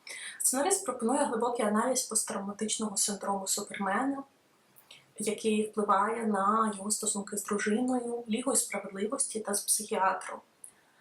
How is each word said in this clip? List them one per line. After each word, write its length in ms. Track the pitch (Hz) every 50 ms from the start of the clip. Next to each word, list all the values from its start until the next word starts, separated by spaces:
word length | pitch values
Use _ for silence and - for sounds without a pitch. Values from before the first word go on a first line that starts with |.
| - - - - - - - -
Сценарист 460 | - - 254 262 294 381 403 - -
пропонує 400 | 254 - - 226 226 269 294 277
глибокий 420 | 220 240 214 240 247 240 - 220
аналіз 360 | 208 208 214 240 262 254 254
посттравматичного 920 | - - 214 - - - 214 196 196 202 202 - 220 214 - - 220 202 190
синдрому 500 | - - - 202 196 - 196 196 190 190
Супермена, 760 | - - - 208 - - - 202 190 196 233 262 277 277 277 277 - _ _ _ _ _ _ _ _ _ - - - - - - _ - -
який 480 | 214 214 208 - - 220 214 214 214
впливає 600 | 214 - 214 202 208 196 190 202 220 233 233 226
на 460 | 214 208 196 202 208 220 226 220 214 202
його 140 | 190 196 214
стосунки 460 | 214 - 220 202 - 202 202 - 208
з 80 | 208 -
дружиною, 800 | - 214 202 - 214 208 247 254 254 254 247 240 233 240 240 233 226
Лігою 280 | 208 247 254 269 233
справедливості 840 | 214 - - - 196 196 190 190 190 208 214 277 - - - - 220
та 140 | 208 196 202
з 60 | -
психіатром. 800 | - - - - 214 - 220 185 190 190 185 - - - - - - _ _ _ - - _ _ _ _ _ _